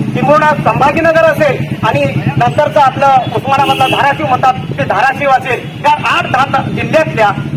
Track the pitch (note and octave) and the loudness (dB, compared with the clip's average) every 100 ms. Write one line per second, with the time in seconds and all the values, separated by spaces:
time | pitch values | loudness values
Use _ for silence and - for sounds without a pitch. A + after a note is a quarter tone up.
0 | - - B3+ D4+ D4+ D4+ - A3 C4 D4 | -4 -2 2 4 4 2 0 2 0 2
1 | D#4+ D#4+ E4 D4 D4 - - - A3 - | 2 4 2 2 0 0 -4 -4 -2 0
2 | F3+ - - - A#3+ C4+ D4 D4+ C4+ - | -2 -2 -2 0 0 2 2 4 2 2
3 | C4+ C4 A3+ G#3+ A3+ C#4 C4+ C4 C4 G3+ | 2 2 2 -4 -2 0 0 0 0 0
4 | B3+ C#4 D4+ B3+ C4 B3+ - - B3 G3 | 0 -2 -2 0 0 0 -4 -6 -2 0
5 | B3+ C4 C#4 C4 B3+ A#3 - - C#4+ D4 | 0 0 0 0 0 -6 -6 -4 0 0
6 | A#3 D4+ F4 B3+ C4+ C4+ - G#3 A#3+ D#4 | 0 -2 -2 -2 0 -2 -2 -4 0 0
7 | D#4 - G#3 - - | 0 0 0 0 -6